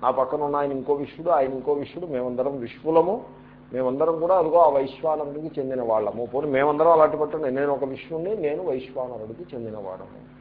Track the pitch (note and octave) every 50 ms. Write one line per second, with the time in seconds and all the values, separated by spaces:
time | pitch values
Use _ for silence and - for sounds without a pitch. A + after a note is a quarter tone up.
0 | - B2 C3 C3+ C3 B2+ - D3+ D3 D3 C#3+ C#3+ C#3+ C#3+ C#3 C3+ B2+ D3 D3 C#3+
1 | C#3+ - - - D#3+ E3+ F3 D3+ C3+ C3 C3+ C3 B2 C#3 D3 C#3+ C#3 B2 - F3
2 | F3 F3 D3 B2+ B2 B2 B2 A#2+ B2+ C#3+ C#3+ C#3 A#2 A2+ - - - D3+ D#3+ E3
3 | E3 F3 G3+ B3+ C4 - - - - - - - - - A2+ B2 C3 B2+ B2+ C#3
4 | D#3 D#3+ E3 D#3+ D#3+ E3+ F#3 F#3+ E3 D#3+ D3+ E3+ E3+ D#3 C#3+ C#3 C#3 C3+ - -
5 | - D#3+ D#3 D3+ D3+ C#3+ C#3+ D3 D#3 D#3+ D3 D3+ C3+ C3 C3 B2+ B2 A2+ A2 A2
6 | G#2+ G2+ G2+ A2 A#2+ A2+ A2 C3+ D3 D3+ C3+ C3 C#3 D3 D3 D3 D#3+ E3 E3 D#3+
7 | D#3 D#3 D3 D3 D3+ D3 D3+ D#3+ D#3 C3+ B2+ C3 C#3+ C#3+ C#3 C3+ C#3 C3+ C3 B2+
8 | - - E3 D#3+ E3 F#3+ G#3+ G#3+ E3+ D3 D3 E3 F#3+ F3 C3+ B2+ B2+ - - C3+
9 | B2+ B2 B2 A2+ G#2+ A2 A2+ C3 F3 - - B2 A#2 A2 G#2+ G#2+ G2+ F#2+ F#2 F#2
10 | F#2+ - G#2 G#2 - - - -